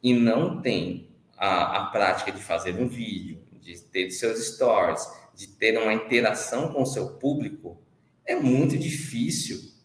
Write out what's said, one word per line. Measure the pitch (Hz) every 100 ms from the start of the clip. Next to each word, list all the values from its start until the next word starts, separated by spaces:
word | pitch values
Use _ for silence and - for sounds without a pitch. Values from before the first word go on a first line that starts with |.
e | 123
não | 123 117 113 175 -
tem | 127 98 87 90 - _ _ _
a, | 98 92 85 98
a | -
prática | 110 98 90 -
de | 95
fazer | - 82 92 90
um | 123
vídeo, | 120 110 95 90 85 - -
de | - 87
ter | - 95 92
seus | - 117 110 113
stories, | - 123 107 87 80 - - -
de | - -
ter | - 110 113
uma | 110
interação | 110 - 120 113 107 - 120 160
com | 143
o | 127
seu | - 95 -
público, | 135 147 107 - 87 85 _ _ _ _
é | -
muito | 359 131 127 156 139
difícil | - - - 117 120 - - 107 - _